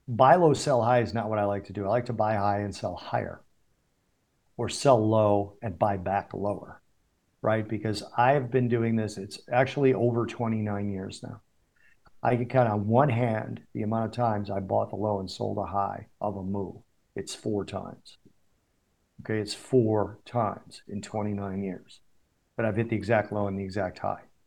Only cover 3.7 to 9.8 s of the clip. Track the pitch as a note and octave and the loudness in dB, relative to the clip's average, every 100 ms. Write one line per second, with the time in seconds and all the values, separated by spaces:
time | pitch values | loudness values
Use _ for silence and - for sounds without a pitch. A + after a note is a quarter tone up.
3.7 | _ _ _ _ _ _ _ _ - A2+ | _ _ _ _ _ _ _ _ -6 -6
4.7 | - C#3+ A#2+ G#2+ A2 G#2+ G2+ G2 - A2+ | 2 6 6 6 4 6 4 0 -6 -10
5.7 | E2+ G#2+ G2+ F2+ G2 - F#2+ G2+ F2+ - | -2 0 0 -2 -2 -2 -6 -6 -6 -10
6.7 | - _ _ _ _ _ _ A2+ A2 G#2+ | -20 _ _ _ _ _ _ -2 0 -2
7.7 | G#2+ A2 G2+ - - B2 C#3+ B2 B2+ B2 | -4 -4 -4 -4 2 4 4 2 0 2
8.7 | A#2+ A2+ A2+ G#2+ G2 F#2+ - - A#2+ C3 | 2 2 0 -2 -6 -12 -14 -2 0 0
9.7 | - | 2